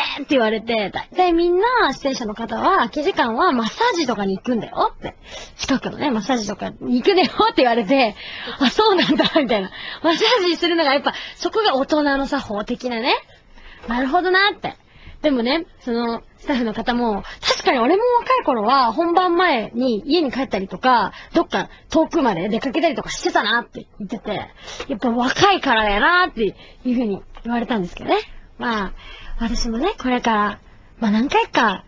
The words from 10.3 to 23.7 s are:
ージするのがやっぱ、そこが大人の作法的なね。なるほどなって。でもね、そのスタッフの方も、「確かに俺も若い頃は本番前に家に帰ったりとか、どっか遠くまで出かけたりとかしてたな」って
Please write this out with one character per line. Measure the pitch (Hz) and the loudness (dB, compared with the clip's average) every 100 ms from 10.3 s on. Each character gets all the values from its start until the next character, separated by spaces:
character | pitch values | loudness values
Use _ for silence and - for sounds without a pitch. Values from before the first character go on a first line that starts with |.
| 480 | 2
ー | 359 | 2
ジ | 330 | 0
す | 339 | 0
る | 330 | 2
の | |
が | 294 | 2
や | 277 | 2
っ | |
ぱ、 | 277 - - - | 0 -4 -12 -8
そ | 349 | -4
こ | 440 | 2
が | 427 269 | 2 2
大 | 277 | 0
人 | 302 | 0
の | 294 277 269 | 2 0 -2
作 | 277 - | -4 -4
法 | 208 | -8
的 | 214 240 247 | -6 -6 -4
な | 233 | -4
ね。 | 254 480 - - _ - - - - | -2 -2 -4 -20 _ -20 -20 -18 -6
な | 240 | -4
る | 262 | 0
ほ | 349 | 0
ど | 359 | 2
な | 370 403 | 4 2
っ | |
て。 | 359 - - _ - - - | 0 -8 -10 _ -20 -20 -2
で | 302 | 0
も | 262 | 2
ね、 | 233 311 330 - | 2 0 -2 -12
そ | - | -4
の | 233 233 233 - _ | -2 -2 -4 -10 _
ス | - | -4
タ | |
ッ | 262 | -2
フ | |
の | 233 | -2
方 | 208 220 | -2 -2
も、 | 240 240 202 185 - - | 0 0 -2 -6 -8 -2
「確 | 523 | 0
か | 381 | 2
に | 277 | 2
俺 | 233 381 | 4 4
も | 494 480 | 4 2
若 | - 508 | 2 0
い | |
頃 | - 247 | 2 0
は | 208 269 240 | 4 4 4
本 | 226 339 | 2 2
番 | 349 370 339 | 2 2 2
前 | 359 262 208 | 4 2 -2
に | 226 254 214 - | -2 0 0 0
家 | 330 | 0
に | 294 | 0
帰 | 233 | -2
っ | 269 | -4
た | 208 | -4
り | 190 | -6
と | 180 | -2
か、 | 254 240 185 - - | 2 2 2 -6 -2
ど | - | -2
っ | - | 0
か | 208 185 - - | -2 -6 -12 -2
遠 | 320 320 | 0 2
く | 330 | 2
ま | 262 | 0
で | 208 220 | 0 -2
出 | 214 | -2
か | 269 | -2
け | 233 | 0
た | 330 | 0
り | |
と | 220 | 0
か | - | -6
し | - | -6
て | 359 | -2
た | - | 0
な」 | 220 233 | 0 -2
っ | |
て | - | -4